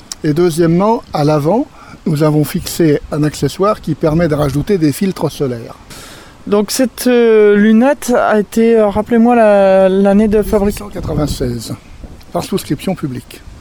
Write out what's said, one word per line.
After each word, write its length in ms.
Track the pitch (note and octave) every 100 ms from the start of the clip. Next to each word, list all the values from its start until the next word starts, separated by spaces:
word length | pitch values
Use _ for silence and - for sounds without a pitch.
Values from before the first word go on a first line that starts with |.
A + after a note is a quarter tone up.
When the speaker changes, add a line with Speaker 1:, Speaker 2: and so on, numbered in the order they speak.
| - - D#3
Speaker 1:
Et 80 |
deuxièmement, 680 | D3+ F3+ D#3 E3 E3+ G3+ A#3 -
à 100 | -
l'avant, 420 | D3 D3+ D3 G#3+ D4+ - - - -
nous 160 | D3
avons 200 | D#3 D3+
fixé 580 | D3 F3+ - - E3 C#3+ -
un 120 | D#3+
accessoire 580 | D3+ - C#3+ - G3 G#3+
qui 140 | - D3
permet 320 | E3 D#3 F3
de 80 | D3
rajouter 420 | D3 C3+ C#3+ G3+
des 140 | D#3
filtres 400 | C3+ G3 F3 D#3
solaires. 440 | - C#3+ A#2 B2+ - - - - - - - -
Speaker 2:
Donc 240 | G3+ G#3
cette, 380 | - B3+ - B3
euh, 480 | B3 A#3 A3 G#3 G#3
lunette 580 | G#3+ A3 B3+ D4 - A#3+
a 240 | G#2 G#3+
été, 360 | G3+ - A3+ A3+
euh, 120 | G#3+
rappelez-moi 480 | G3+ G#3+ A#3 A3+ A#3+
la, 540 | G#3+ G3+ G3 F#3+ F#3+
l'année 380 | F#3+ G3 G3 A3
de 160 | G#3+
fabrication. 420 | G3+ G#3+ G3+ G#3 G3+
Speaker 1:
Mille 80 |
huit 80 | F#3
cent 60 | E3
quatre-vingt-seize, 680 | D3+ C#3+ - B2+ A#2+ A2 - - - - - -
par 120 | F3
souscription 500 | E3 G3 - D3+ -
publique, 480 | F#3 D3+ B2 - - - -